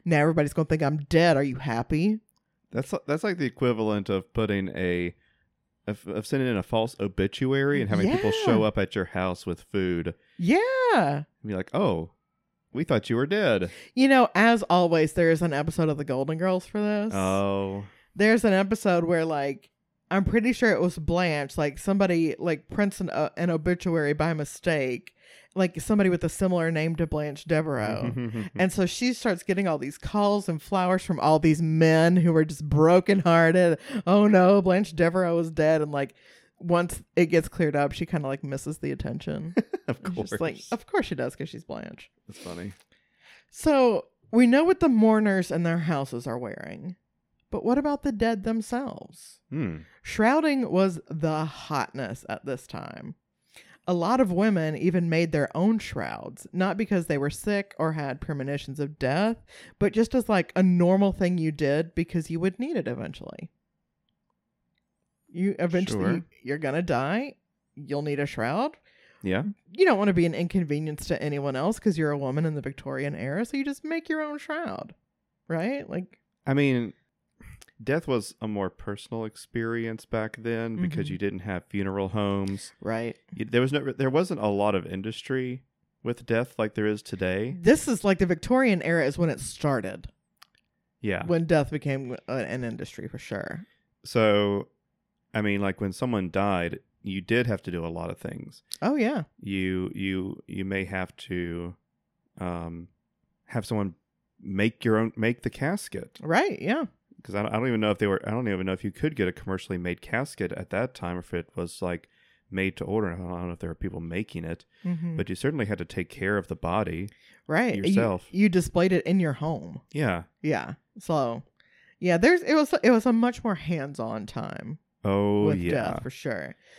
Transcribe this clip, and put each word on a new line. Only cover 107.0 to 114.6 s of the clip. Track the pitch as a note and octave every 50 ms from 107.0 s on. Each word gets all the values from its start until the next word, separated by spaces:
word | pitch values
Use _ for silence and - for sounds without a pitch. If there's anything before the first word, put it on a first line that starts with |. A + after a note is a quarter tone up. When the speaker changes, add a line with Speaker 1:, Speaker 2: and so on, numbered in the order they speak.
| _ _ _ - -
Speaker 2:
'Cause | - G2
I, | G2+ G#2
I | A2
don't | A2+ A2 A#2+ C3
even | A#2+ A2
know | G#2+ G#2+
if | G#2 -
they | G#2+
were, | G2+ G2 F#2 -
I | -
don't | G#2+ A#2+ B2+ A2+
even | G2 F2+ F#2
know | F#2+ F#2+
if | F#2 -
you | G#2
could | F#2 - - D#3 D#3
get | C3 G2 F2+
a | F2+
commercially | - - - F#2+ F#2 - - F#2+
made | F2 F2 F2+ F2 -
casket | - - - A2+ C#3 D#3 - - G2+ F2 -
at | - F#2 -
that | - G2 A#2+ B2+ -
time, | - - E2+ F2
or | F2+
if | F2 - -
it | F2 E2 _ -
was, | - F2 F2 - - F#2
like, | F2 F2 E2+ - _ _ _ _ _ _ _ _ _
made | A2+ F#2+ F#2+ F#2+ F2 -
to | -
order. | - G2 A2 G#2+ F#2 E2+
I |
don't, | F#2 F#2 F2 F2+
I | F2
don't | F2+ F2+
know | E2+
if | -
there | - E2
were | E2
people | - - F#2+ - E2
making | E2 E2+ E2+ F#2 A2 - - F2 E2
it, | D#2+ E2 -